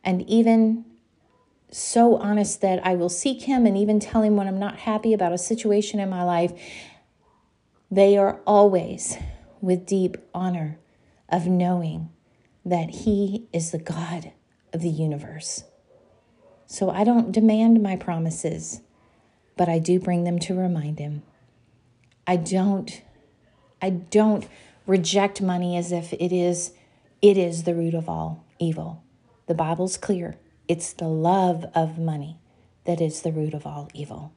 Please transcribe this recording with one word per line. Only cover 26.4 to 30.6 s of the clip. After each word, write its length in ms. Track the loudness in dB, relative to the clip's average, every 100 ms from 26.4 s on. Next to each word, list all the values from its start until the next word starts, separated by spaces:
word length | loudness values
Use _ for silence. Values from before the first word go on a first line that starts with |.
| 0 -2 -6 -14 _ _ _ _
it 160 | 6 6
is 260 | 2 -2
the 120 | -2 -2
root 180 | 0
of 140 | -2 -4
all 380 | -6 -6 -8 _ _
evil. 460 | -4 -4 -8 -14 _ _ _ _ -6
The 60 |
Bible's 440 | -2 -2 -2 -4 -6
clear. 400 | -4 -4 -4 -12 _ _